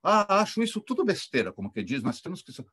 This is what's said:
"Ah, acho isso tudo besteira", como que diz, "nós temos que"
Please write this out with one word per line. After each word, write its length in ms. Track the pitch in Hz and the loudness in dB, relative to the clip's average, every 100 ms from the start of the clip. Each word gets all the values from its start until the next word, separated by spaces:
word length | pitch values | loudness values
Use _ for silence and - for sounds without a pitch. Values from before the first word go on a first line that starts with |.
"Ah, 380 | 170 214 208 196 | 4 4 6 2
acho 220 | 208 - | 2 0
isso 180 | 226 220 | -2 -2
tudo 240 | - 254 | -6 -2
besteira", 480 | 254 180 - 135 95 | 0 0 0 0 -2
como 200 | - 101 | -4 -8
que 120 | - | -6
diz, 180 | 98 135 | -4 -2
"nós 180 | 120 120 | -2 -4
temos 220 | - 180 | -8 -10
que" 100 | - - 127 | -12 -18 -18